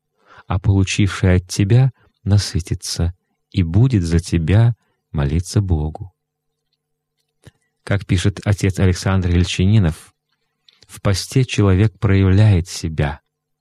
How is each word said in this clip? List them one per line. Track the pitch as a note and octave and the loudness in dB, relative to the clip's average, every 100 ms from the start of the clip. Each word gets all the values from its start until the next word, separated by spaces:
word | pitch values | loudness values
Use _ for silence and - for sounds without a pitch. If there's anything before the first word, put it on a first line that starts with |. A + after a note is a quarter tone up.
| _ _ _ - - | _ _ _ -20 -6
а | G2 | -4
получивший | - G2 F#2+ - G2 - F#2+ F2+ | 0 0 0 0 -2 0 2 2
от | - | 0
тебя | - G2 A#2+ C3+ - _ _ | -4 2 4 2 -2 _ _
насытится | G2 G2+ - E2 - F2 - - E2+ - _ _ _ | 0 0 0 -6 -6 -10 -8 -4 -4 -6 _ _ _
и | - | -4
будет | E2 F#2 C3 G#2+ | 0 2 2 2
за | E2+ E2 | 0 -2
тебя | - E2+ D#2 G2 A#2+ - _ _ _ | 0 -4 2 2 2 -2 _ _ _
молиться | D2+ C#2 E2 - G#2+ | -4 -2 -2 -2 -4
Богу». | F#2+ D#2 D#2 D#2 F#2+ _ _ _ _ _ _ _ _ _ _ _ _ _ - _ _ _ | -2 -2 -4 -8 -18 _ _ _ _ _ _ _ _ _ _ _ _ _ -20 _ _ _
Как | - G2+ - | -6 -4 -2
пишет | F2+ G2+ - | -2 -2 -4
отец | G#2+ G2+ G2 - | -4 -2 -2 0
Александр | F#2+ F2+ G2 F#2+ F2+ | 0 0 -2 -2 0
Ельчининов, | E2+ F2 - F#2 A2 E2 - - _ _ _ _ _ _ _ _ | 0 0 0 2 2 2 -4 -16 _ _ _ _ _ _ _ _
В | - | -6
посте | G2+ F#2+ - C3+ | -4 -4 -2 -2
человек | B2 - G2+ F#2 A2 - | -2 0 2 2 0 0
проявляет | F#2+ G2 F#2+ F#2+ G#2+ F2+ D#2+ | 0 2 4 4 4 2 -2
себя. | - E2 D2+ D2 D2 _ _ _ _ | -10 -8 -4 -6 -6 _ _ _ _